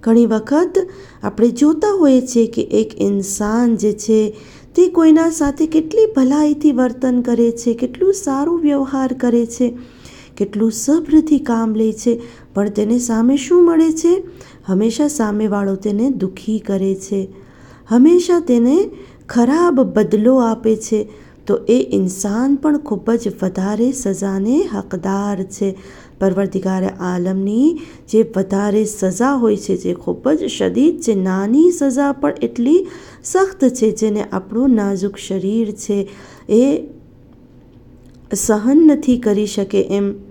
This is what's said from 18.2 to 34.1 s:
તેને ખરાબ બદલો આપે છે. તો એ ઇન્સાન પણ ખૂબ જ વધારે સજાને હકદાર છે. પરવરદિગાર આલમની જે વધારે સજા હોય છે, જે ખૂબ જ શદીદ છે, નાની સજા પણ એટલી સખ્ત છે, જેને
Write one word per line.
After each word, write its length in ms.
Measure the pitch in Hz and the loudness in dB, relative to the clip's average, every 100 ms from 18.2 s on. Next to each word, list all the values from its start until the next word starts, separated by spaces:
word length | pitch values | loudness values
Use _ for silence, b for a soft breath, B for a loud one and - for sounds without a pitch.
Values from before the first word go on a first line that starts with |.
| 349 349 | 4 0
તેને 500 | 349 240 233 311 427 B B B - | 2 2 4 2 0 B B B -4
ખરાબ 520 | 240 240 311 349 277 | 0 2 4 2 2
બદલો 560 | 214 175 185 208 220 262 | 2 2 0 2 4 4
આપે 400 | 233 226 220 220 | 2 0 -2 -2
છે. 320 | - 214 208 B B B - | -2 -4 -4 B B B -4
તો 120 | - - | -4 2
એ 200 | 247 - | 2 2
ઇન્સાન 640 | 196 185 185 208 214 262 277 | 0 -2 -4 -6 -2 0 0
પણ 220 | 311 294 | 0 -2
ખૂબ 320 | - 214 - | -2 -6 -2
જ 220 | 233 220 190 | -2 -2 -4
વધારે 500 | 190 185 190 214 240 | -6 -4 -4 0 -2
સજાને 760 | 262 202 190 196 190 202 277 370 | -2 -4 -4 -4 -4 0 0 0
હકદાર 680 | 208 - 190 190 196 202 196 | -6 -8 -8 -4 -4 -4 -6
છે. 360 | 190 - 196 190 B B B - | -8 -4 -6 -6 B B B -4
પરવરદિગાર 640 | 190 185 196 190 190 190 190 190 | -2 0 -2 -4 -4 -2 -4 -4
આલમની 800 | 190 180 180 190 196 220 294 339 B B - | -6 -4 -2 -2 -2 2 2 0 B B -2
જે 240 | 214 226 190 | 0 2 -2
વધારે 480 | 190 196 208 208 | -2 -2 0 0
સજા 480 | 208 - 190 185 254 | -2 -2 -4 0 0
હોય 240 | 277 226 208 | 2 0 0
છે, 200 | - 185 | -2 -4
જે 180 | 185 | -4
ખૂબ 380 | 175 - 175 254 | -6 -6 -4 -2
જ 140 | 311 - | -2 -2
શદીદ 540 | - 190 185 294 330 | -2 -2 2 2 0
છે, 140 | - | -2
નાની 560 | 202 190 185 202 262 349 | -2 0 -2 0 4 4
સજા 420 | 349 277 247 285 | 4 -2 0 -2
પણ 220 | 277 294 285 | 0 -4 -2
એટલી 440 | 233 - 240 349 381 B B B | -6 -2 2 2 0 B B B
સખ્ત 440 | - 370 381 - 262 | -4 -2 -2 0 0
છે, 220 | 247 220 | 2 -2
જેને 320 | 214 220 | 0 -2